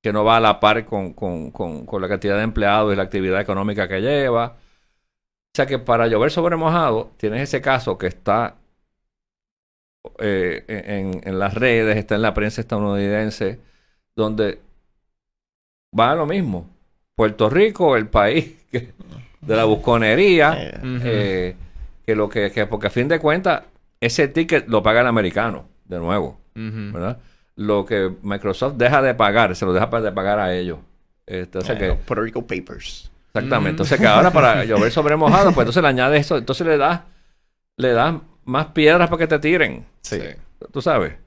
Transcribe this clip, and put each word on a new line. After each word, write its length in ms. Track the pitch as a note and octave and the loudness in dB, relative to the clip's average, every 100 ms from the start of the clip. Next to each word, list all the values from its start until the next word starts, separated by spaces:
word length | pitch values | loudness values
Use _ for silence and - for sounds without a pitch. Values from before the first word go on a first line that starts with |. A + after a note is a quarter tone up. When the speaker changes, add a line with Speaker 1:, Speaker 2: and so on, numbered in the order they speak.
Speaker 1:
que 100 | A2 | -2
no 100 | G#2 | 0
va 140 | G#2+ A2+ | 2 4
a 40 | |
la 200 | A2 G#2 | 4 4
par 240 | G#2 A2 | 2 2
con, 300 | G#2+ G#2 F#2 | -2 -8 -8
con, 360 | - G2 F2 C#2+ | -8 -8 -8 -10
con, 340 | - F2 D2+ | -10 -10 -10
con 160 | - G2+ | -10 -8
la 40 | F#2 | -4
cantidad 300 | G2 G2+ G2+ | -4 -2 -2
de 80 | |
empleados 480 | A2 G#2+ G2+ G#2 G#2+ | -2 0 2 4 2
y 40 | G2 | 0
la 60 | |
actividad 380 | F#2+ G2+ F#2 F#2 | -2 -2 0 -2
económica 480 | G2+ F#2+ G2+ G#2 F#2+ | -2 -4 -2 -4 -4
que 120 | F#2+ | -2
lleva. 460 | A#2+ D3 C3+ A#2 A#2 - | -2 0 0 0 -2 -8
O 960 | _ _ _ _ _ _ _ _ _ - | _ _ _ _ _ _ _ _ _ -4
sea 100 | C3+ | -2
que 140 | C3+ | -2
para 260 | B2 A#2 A#2 | 0 2 2
llover 240 | G#2+ C#3 | 2 2
sobre 240 | D#3+ E3+ | 0 -2
mojado, 560 | E3 D#3+ E3+ D3+ A2 G#2 _ | 0 0 0 0 -2 -4 _
tienes 240 | G#2+ A2+ | -6 -4
ese 180 | C#3 C#3 | -4 -4
caso 380 | C3+ C3 A#2+ F#2 | 0 -2 -2 -4
que 80 | F2+ | -6
está, 480 | - - G2+ E2+ - _ _ _ _ _ _ _ _ _ _ _ _ _ _ - - | -4 -2 -2 -2 -8 _ _ _ _ _ _ _ _ _ _ _ _ _ _ -20 -8
eh, 440 | G#2+ F#2+ F2+ D#2 - | -4 -2 -2 -4 -8
en, 520 | G#2+ - G2+ F#2+ F2 | -12 -8 -6 -6 -8
en 140 | - F#2+ | -6 -4
las 160 | G2 | -4
redes, 420 | G#2 B2+ A#2 A2 G#2+ | 0 0 2 2 -2
está 180 | - | -2
en 80 | G#2+ | -2
la 120 | A2 | 0
prensa 260 | A2 G#2+ A2+ | -2 -4 -6
estadounidense, 960 | A2+ G#2+ G#2 G2+ G2+ G#2 A2 - F#2+ A2+ _ _ _ _ _ | -6 -4 -2 -2 -2 -2 -4 -4 -6 -8 _ _ _ _ _
donde 460 | - A2 G#2+ G#2 - _ _ _ _ _ _ _ _ _ _ _ _ _ G#2 | -4 -4 0 -2 -4 _ _ _ _ _ _ _ _ _ _ _ _ _ 0
va 140 | A#2+ | 2
a 20 | |
lo 120 | D#3+ D3+ | 2 -2
mismo. 420 | G3 D3+ F2+ E2+ _ _ _ _ | -2 -2 -6 -10 _ _ _ _
Puerto 340 | - G#2+ G#2+ A2 | 0 0 2 0
Rico, 460 | D3+ G#3+ G3+ E3+ B2 | 4 2 4 2 2
el 100 | G#2+ | 2
país 480 | A2 G#2 D#3 A#2 - _ | 2 2 2 -4 -16 _
que, 220 | B2 A#2 - - - - _ | -10 -10 -20 -20 -20 -20 _
de 160 | - A2 | -2 2
la 80 | |
busconería, 920 | A2 G#2+ - A#2 A2 B2 G3+ E3+ D3 D#3+ | 2 2 2 2 4 4 6 6 4 2
Speaker 2:
Eh. 160 | - - | -6 -10
Speaker 3:
Ujú. 220 | B2+ B2 | -8 -6
Speaker 1:
eh, 520 | B2 G#2+ G2+ F#2 F2+ F#2 - - - - | -2 -2 -2 -2 -4 -8 -16 -16 -16 -10
que 100 | - | -2
lo 140 | G#2+ G#2 | 0 0
que, 240 | A#2 G2+ | 0 -2
que, 140 | A2+ G2+ | -2 -4
porque 200 | G#2+ G2+ | -2 -2
a 40 | |
fin 180 | B2 C3+ | -2 0
de 100 | E3 | 0
cuentas, 440 | D3+ E3 F#3+ D#3 - _ _ _ | 0 0 0 -2 -6 _ _ _
ese 280 | A#2 A#2 C#3 | -2 0 0
ticket 400 | D#3+ E3 D3 A2+ | 0 0 0 2
lo 140 | G#2+ | 2
paga 180 | G#2 A#2 | 4 4
el 60 | B2 | 4
americano, 560 | A2+ F#2+ F#2+ A2+ D2+ - _ _ | 2 0 -2 -4 -6 -16 _ _
de 120 | F2+ | -8
nuevo, 400 | E2+ G2+ C#2+ - _ | -2 -2 -4 -10 _
Speaker 3:
Ujú. 380 | A2 A2 A2 G2+ | -14 -12 -10 -10
Speaker 1:
¿verdad? 260 | F2 F#2 B2+ - _ _ - | -8 -8 -8 -16 _ _ -10
Lo 280 | G#2 G#2 G2 | -2 -2 0
que 260 | G#2 F#2+ F#2 | -2 -2 -4
Microsoft 520 | G2+ G2+ G2+ F#2 C3 | -8 -4 -4 -2 -4
deja 260 | C3+ B2 C#3+ | 0 2 4
de 120 | C3+ | 2
pagar, 420 | A#2+ G#2 G#2+ G#2+ F2+ | 2 2 4 2 0
se 80 | |
lo 80 | F#2+ | 0
deja 160 | F2+ A#2 | 0 0
pa-, 120 | A#2 | 0
de 100 | G#2+ | -2
pagar 260 | G2 F#2+ G#2 | -2 -2 0
a 160 | F#2 | 0
ellos. 240 | F2+ F2+ D#2+ - _ _ _ - | -2 -6 -10 -16 _ _ _ -12
Este, 320 | F#2 F2+ F#2+ | -10 -8 -8
o 40 | |
sea 120 | F2+ | -6
Speaker 2:
Eh, 40 | A#2 | -4
Speaker 1:
que 80 | F#2+ | -2
Speaker 2:
los 80 | F2 | -2
Puerto 240 | - A#2 | -4 -4
Rico 200 | A2+ A#2+ A#2 | -4 -6 -8
Papers. 640 | F#2 - - - - - _ _ | -10 -10 -16 -16 -16 -18 _ _
Speaker 1:
Exactamente. 480 | - C3 B2 G2 D#3 | -6 -2 0 0 -2
Speaker 3:
Ujú. 0 | |
Speaker 1:
O 40 | - | 0
sea 120 | F#3 | 4
que 80 | A#2+ | 6
ahora 240 | G#2 F3 | 6 6
para 320 | D#3+ B2+ G2+ | 6 4 4
Speaker 3:
<laughs> 20 | G#2+ | 2
Speaker 1:
llover 260 | G#2 A2 | 2 2
sobre 240 | D#3+ D3 D#3 | 2 0 2
mojado, 300 | D3+ F3+ G3 | 4 6 4
pues 120 | D3+ | 4
entonces 180 | A2+ A#2+ | 2 2
le 60 | D3+ | 2
añades 320 | B2+ B2+ D3 C#3+ | 2 2 2 2
eso, 100 | D3+ | -2
entonces 300 | A#2 C3 E3 | -2 -2 0
le 100 | D3+ | 2
das, 240 | C#3+ E3+ - - _ _ _ _ _ - | 2 0 -8 -20 _ _ _ _ _ -2
le 140 | B2+ | 2
das 220 | A#2 C#3+ D#3+ - _ | 2 2 -2 -12 _
más 220 | - C3 D3+ | -4 -4 -2
piedras 420 | - D3+ E3+ E3+ | 4 6 6 4
para 100 | E3 | 2
que 60 | D#3+ | 0
te 120 | D3+ | 0
tiren. 460 | D3+ F3 C3+ - - _ | 2 2 0 -4 -16 _
Speaker 2:
Sí. 180 | - F#2+ | -10 -10
Speaker 3:
Sí. 60 | - - - _ - | -10 -16 -20 _ -12
Speaker 1:
Tú 100 | C#3 | -6
sabes. 340 | E3 C3+ D#2 C2+ | -2 0 -2 -8